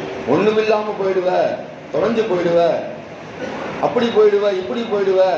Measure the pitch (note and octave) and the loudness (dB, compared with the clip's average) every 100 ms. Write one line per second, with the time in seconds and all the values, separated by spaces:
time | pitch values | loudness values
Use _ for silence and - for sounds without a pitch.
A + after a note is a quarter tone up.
0 | - - A2+ F3 G#3 G#3+ G#3+ G#3+ G#3 F#3+ | -8 -8 0 2 2 2 2 0 0 -4
1 | F#3+ F#3+ F3+ F3+ D#3 D#3 - - - D3 | -2 0 0 0 0 -2 -10 -16 -6 -2
2 | G#3 A3+ G3 F3 F3 E3+ E3 D3+ - - | 0 0 0 0 2 4 2 0 -4 -10
3 | - - - - - - - - C#3+ B3 | -14 -16 -14 -10 -10 -8 -8 -4 -2 0
4 | A#3 F#3+ G#3+ G3+ G3+ F#3+ F#3 A#3 A3+ G#3 | 2 4 6 4 2 0 -4 -6 -2 0
5 | F#3+ F#3 F#3 | 2 4 4